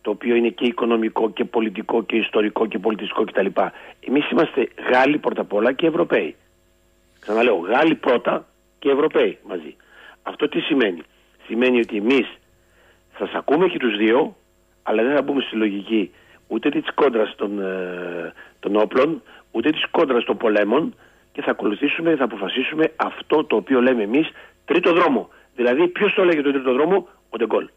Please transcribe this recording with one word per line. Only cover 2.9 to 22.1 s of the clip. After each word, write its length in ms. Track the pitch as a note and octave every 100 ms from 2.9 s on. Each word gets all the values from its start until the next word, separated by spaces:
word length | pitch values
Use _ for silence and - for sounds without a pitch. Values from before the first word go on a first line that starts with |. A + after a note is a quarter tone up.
| G#2 G2+ -
κτλ. 220 | G#2+ G2+ G2 - F#2+ - - -
Εμείς 300 | - C3+ D3
είμαστε 380 | A#2+ D3 - A2+ - -
Γάλλοι 260 | B2+ C3+ D3+
πρώτα 240 | B2 A2
απ' 120 | G2
όλα 200 | G2+ A#2
και 140 | C3+ E3
Ευρωπαίοι". 480 | E3 D#3+ C3 D#2+ - _ _ _ _ _ _ _ _
Ξαναλέω, 360 | - G#2+ B2 F#2+
Γάλλοι 400 | F2 B2 D#3+ C#3+
πρώτα 520 | C#3 A#2+ - D#2+ - _ _ _
και 100 | C#3
Ευρωπαίοι 480 | C#3 D3+ D#3 G#2+ - -
μαζί. 280 | F#2 D2+ - _ - - -
Αυτό 260 | - G2 -
τι 100 | -
σημαίνει; 420 | - C#3 G#2+ F2 - _ _ _ -
Σημαίνει 320 | A2 B2+ B2
ότι 180 | A2+ G#2
εμείς 300 | G#2+ C3+ - - _ _ _ _ _ _ _
θα 140 | - G2
σας 100 | F2
ακούμε 320 | - D#3 F3+
και 100 | E3+
τους 200 | B2+ G#2
δύο, 380 | A2 B2 G#3+ - _ _ _ _
αλλά 200 | - G#2+
δεν 120 | A#2+ C#3+
θα 60 |
μπούμε 200 | C#3 C#3
στη 140 | - A2
λογική 560 | G#2+ G2 F#2+ A2 F#2 _ _ - _
ούτε 220 | A2 D#3
της 240 | D3+ -
κόντρας 420 | - C#3 A2+ G#2 -
των, 240 | G#2 G#2
ε, 720 | F#2+ F#2 F2+ F2+ F2+ F2 E2 - - _
των 160 | - G#2
όπλων, 460 | G#2+ B2+ D3 D#3+ - - _
ούτε 180 | A2+ C3+
της 160 | D3+ -
κόντρας 320 | - D#3 A#2+
των 140 | A2+ G#2
πολέμων 580 | A2+ G#2 G#2 B2+ E3+ - - _ _
και 100 | -
θα 100 | C3+
ακολουθήσουμε, 640 | A#2+ - G#2 C#3+ - E3